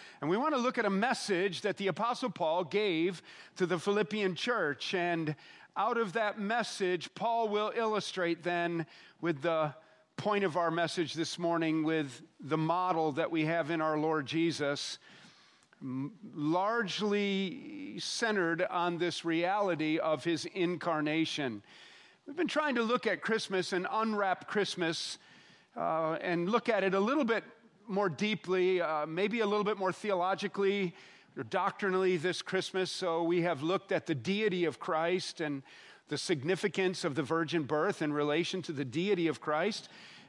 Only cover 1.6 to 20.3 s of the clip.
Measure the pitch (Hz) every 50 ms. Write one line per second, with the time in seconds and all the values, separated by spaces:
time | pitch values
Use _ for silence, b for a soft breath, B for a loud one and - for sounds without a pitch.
1.6 | - 202 180 - 202 190 165 185 214 233 247 - 254 247 170 - 175 156 160 180
2.6 | 190 135 175 202 214 202 170 160 170 185 185 156 - B B B B B B -
3.6 | 185 160 180 165 - 202 202 208 214 208 208 214 202 190 175 - - 247 247 220
4.6 | 175 147 139 - - - - 180 175 175 170 165 160 151 151 B B B B B
5.6 | B B B - 196 226 240 233 233 190 156 226 214 208 202 214 202 202 226 240
6.6 | 220 - - - 196 180 180 170 135 - - - 196 233 233 233 226 214 208 208
7.6 | 214 214 - 233 226 220 214 202 - - - 190 180 170 170 170 165 175 175 175
8.6 | 170 170 170 165 156 B B B B B B B - 170 165 135 139 170 165 160
9.6 | 156 147 131 B B B B B B B - - - 208 208 202 196 180 143 180
10.6 | 170 165 160 170 170 156 - 185 165 - - 156 165 - - - 175 170 170 165
11.6 | 165 160 156 160 156 160 160 156 151 135 123 - - - _ - 202 135 156 160
12.6 | 156 160 170 180 180 185 175 165 160 156 135 151 165 156 160 160 156 156 170 170
13.6 | 156 143 170 160 160 156 156 151 151 160 160 156 139 120 151 165 165 170 139 -
14.6 | 151 139 143 139 - - - - B B B B B B B B B B B B
15.6 | B B - - - 131 127 131 139 143 - - - 147 123 151 147 151 165 180
16.6 | 190 208 226 233 226 180 143 156 208 208 202 208 202 202 196 190 196 185 - -
17.6 | - - 104 98 95 101 107 175 - - - - 240 226 208 196 175 165 165 160
18.6 | 180 - - 180 175 175 175 160 175 175 - - - 170 165 165 170 180 196 208
19.6 | 208 190 170 147 156 156 156 165 - 156 156 143 - 170